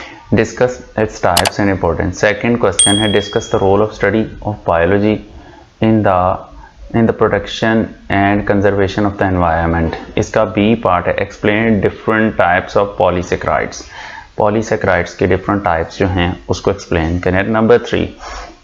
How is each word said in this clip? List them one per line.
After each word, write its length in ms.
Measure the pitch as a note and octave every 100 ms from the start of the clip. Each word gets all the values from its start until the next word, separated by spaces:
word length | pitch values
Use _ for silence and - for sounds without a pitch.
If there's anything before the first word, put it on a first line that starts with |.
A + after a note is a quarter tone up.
| - - -
discuss 680 | A2 A2 - B2+ - - -
its 200 | G#2+ -
types 360 | G2+ F2 G2 -
and 160 | G2+ F#2
importance। 360 | F2 E2 F2
सेकंड 480 | F2+ G#2+ G2+ A#2 A#2
क्वेश्चन 360 | A2 - - G#2
है, 180 | A2
discuss 340 | G2+ G2 A2+ -
the 120 | A2
role 180 | G2 G2
of 80 | G#2+
study 340 | - G2+ A2 - - G#2
of 80 | G#2 -
biology 460 | E2+ E2+ G2+ G#2 G#2 - - - - - -
in 200 | A2+ A2
the, 320 | G2+ F2+ F#2 - - - - - - A#2
in 120 | A#2
the 60 | -
protection 640 | G#2+ G2+ - - A2+ A2 - - -
and 360 | G2 G2 G2+ G2+
conservation 520 | G2+ G2+ G2+ F#2+ G#2+
of 100 | G#2 F#2+
the 140 | G2
environment। 600 | F2+ E2+ E2 E2 E2 E2 - - -
इसका 280 | G#2+ A2+ G#2
बी 300 | G2+ G#2 A#2
पार्ट 320 | F#2+ F2+ F2+
है, 220 | F2+ G2+
explain 520 | - G#2 G#2+ A2+ G#2 F#2+
different 460 | - - A2 A2 G2
types 360 | F2+ F2+ - G#2+
of 100 | G2+ -
polysaccharides। 840 | F#2 F2+ F2 F2 - C#2 G#1+ - - - - - - -
polysaccharides 720 | G#2 A2 G#2+ G#2+ G2 F2 E2+
के 140 | - G2
डिफरेंट 360 | F#2 - G2+
टाइप्स 360 | F#2 E2 E2 -
जो 80 | G2
हैं 320 | F#2 F2 F2 -
उसको 220 | G#2 -
एक्सप्लेन 480 | F#2+ - F2 D#2+ F2
करें। 240 | F2+ F#2
नंबर 340 | G#2 A2 A2 A#2
थ्री, 380 | - F2+ E2+ - - - - -